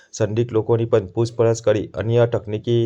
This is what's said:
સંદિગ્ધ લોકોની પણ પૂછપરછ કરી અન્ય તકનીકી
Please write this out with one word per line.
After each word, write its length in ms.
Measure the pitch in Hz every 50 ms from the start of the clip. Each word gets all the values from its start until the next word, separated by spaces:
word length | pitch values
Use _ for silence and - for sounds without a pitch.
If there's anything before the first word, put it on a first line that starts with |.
| _ _ -
સંદિગ્ધ 380 | - 110 98 107 113 117 120
લોકોની 340 | - 110 104 - 117 113 117
પણ 220 | 117 - 110 98 92
પૂછપરછ 520 | - 113 120 120 123 - 113 113 113 113
કરી 240 | - 110 107 104 107 -
અન્ય 340 | - - 98 113 117 120 117
તકનીકી 560 | 117 120 104 - 104 107 107 - 123 120 117 117